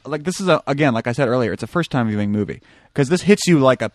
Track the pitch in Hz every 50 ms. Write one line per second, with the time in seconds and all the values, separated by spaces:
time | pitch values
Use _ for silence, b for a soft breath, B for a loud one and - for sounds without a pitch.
0 | - - 147 151 147 175 185 - 196 185 160 151 - - 139 139 156 143 117 110
1 | 113 123 117 - 143 117 120 127 123 107 87 - - 110 - 175 165 - - 139
2 | 120 110 107 104 104 101 104 104 104 80 67 60 - b b b b b b -
3 | 143 123 175 180 - 170 208 202 - 180 175 151 135 131 127 120 113 107 -